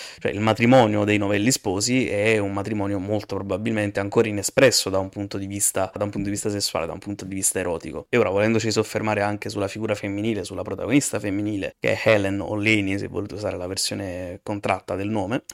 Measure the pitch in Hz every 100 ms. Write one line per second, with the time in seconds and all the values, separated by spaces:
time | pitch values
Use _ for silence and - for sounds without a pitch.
0 | - - - 101 110 110 117 131 110 104
1 | 104 104 101 101 107 131 107 95 104 131
2 | 110 101 107 110 101 101 98 107 101 101
3 | 95 107 - 98 98 92 113 110 104 101
4 | 101 - 110 101 - - 131 - 101 95
5 | 95 104 101 101 98 101 - - 95 98
6 | 101 104 101 101 107 104 - 82 82 85
7 | 101 101 95 95 92 95 92 82 - 76
8 | - 123 98 98 107 113 110 110 104 107
9 | 107 104 101 107 117 104 101 110 110 107
10 | 101 101 110 104 85 90 92 98 92 139
11 | - 110 104 98 104 101 85 - 113 104
12 | - 107 98 98 85 107 104 107 98 98
13 | 98 92 104 104 101 90 90 98 - 104
14 | 98 90 90 92 - 101 - 92 - 92
15 | 101 107 95 127 -